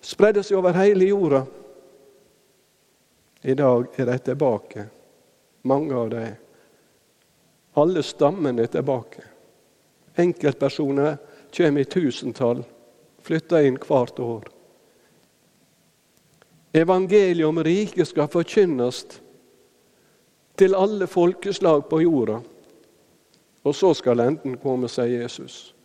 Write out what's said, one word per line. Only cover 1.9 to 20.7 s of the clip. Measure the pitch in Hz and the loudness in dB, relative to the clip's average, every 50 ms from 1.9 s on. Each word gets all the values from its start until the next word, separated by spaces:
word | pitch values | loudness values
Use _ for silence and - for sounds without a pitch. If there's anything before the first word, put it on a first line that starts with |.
| _ _ _ _ _ _ _ _ _ _ _ _ _ _ _ _ _ _ _ _ _ _ _ _ _ _ _ _ _ _ | _ _ _ _ _ _ _ _ _ _ _ _ _ _ _ _ _ _ _ _ _ _ _ _ _ _ _ _ _ _
I | _ 123 131 | _ -4 -2
dag | 131 147 131 127 120 123 - - | 2 2 2 2 2 0 -4 -6
er | - 135 120 | -4 -4 -2
de | 123 131 | -2 -4
tilbake, | - - 127 135 151 135 113 104 - - - 110 104 107 _ _ _ _ _ _ _ _ _ _ _ _ _ _ _ | -4 -6 -4 0 0 0 0 -2 -4 -12 -16 -16 -16 -16 _ _ _ _ _ _ _ _ _ _ _ _ _ _ _
mange | 127 135 139 156 156 135 | -2 -2 0 -2 -4 -4
av | 123 117 110 113 | -4 -4 -4 -6
dem. | 117 110 113 101 - - _ _ _ _ _ _ _ _ _ _ _ _ _ _ _ _ _ _ _ _ _ _ _ _ _ _ 151 | -8 -10 -10 -14 -18 -20 _ _ _ _ _ _ _ _ _ _ _ _ _ _ _ _ _ _ _ _ _ _ _ _ _ _ 2
Alle | 147 170 185 165 | 2 2 2 -2
stammene | 139 - - - 151 143 180 202 160 139 123 117 113 | -4 -6 -2 0 0 0 2 0 -4 -2 0 0 -2
er | 117 - | -2 -2
tilbake. | - - 135 135 123 113 - - - - - - _ _ _ _ _ _ _ _ _ _ _ _ _ _ _ _ - | -4 -4 -2 -4 -4 -6 -12 -20 -20 -20 -20 -20 _ _ _ _ _ _ _ _ _ _ _ _ _ _ _ _ 0
Enkeltpersoner | 175 180 170 - - 143 131 - 139 135 - - 156 139 139 139 139 151 151 143 - - - - - _ - | 0 0 0 0 -2 -2 -2 0 -4 -4 -2 -2 -4 -2 0 0 0 -2 -2 -6 -12 -20 -20 -20 -20 _ -2
kommer | - 180 156 143 147 135 | 2 2 2 2 2 -2
i | |
tusentall, | - - 185 175 135 120 - - 131 113 - 131 117 120 127 123 - - _ _ _ _ _ _ _ _ _ | -2 -2 -2 -2 -2 -4 -4 -10 -10 -6 -2 -2 -2 -2 -2 -6 -14 -18 _ _ _ _ _ _ _ _ _
flytter | _ - 165 160 160 - 175 160 147 139 | _ -4 -4 -4 -2 0 2 4 4 4
inn | 127 135 | 2 -2
hvert | - - 151 135 123 117 - - | -4 0 0 0 0 -2 -6 -8
år. | 123 120 117 110 101 - _ _ _ _ _ _ _ _ _ _ _ _ _ _ _ _ _ _ _ _ _ _ _ _ _ _ _ _ _ _ _ _ _ _ _ _ _ _ _ _ _ _ _ _ - | -8 -8 -8 -10 -12 -18 _ _ _ _ _ _ _ _ _ _ _ _ _ _ _ _ _ _ _ _ _ _ _ _ _ _ _ _ _ _ _ _ _ _ _ _ _ _ _ _ _ _ _ _ 0
Evangeliet | 156 165 170 185 185 190 180 196 208 196 185 175 170 160 | 0 2 4 2 0 2 4 4 4 4 4 2 0 0
om | 156 160 165 | 0 0 0
riket | 160 160 170 196 214 202 - 185 165 - | 0 0 0 0 -2 -4 -2 -4 -4 -2
skal | - - 147 147 - | 0 -4 -4 0 -2
forkynnes | 175 165 - - 220 202 180 156 127 120 123 123 - - - - - - - _ _ _ _ _ _ _ _ _ _ _ _ _ _ _ _ _ _ _ _ _ _ _ _ _ - | -4 -4 0 2 2 2 2 2 -2 -2 -2 -4 -6 -16 -18 -20 -20 -20 -20 _ _ _ _ _ _ _ _ _ _ _ _ _ _ _ _ _ _ _ _ _ _ _ _ _ 2
til | 196 185 | 4 4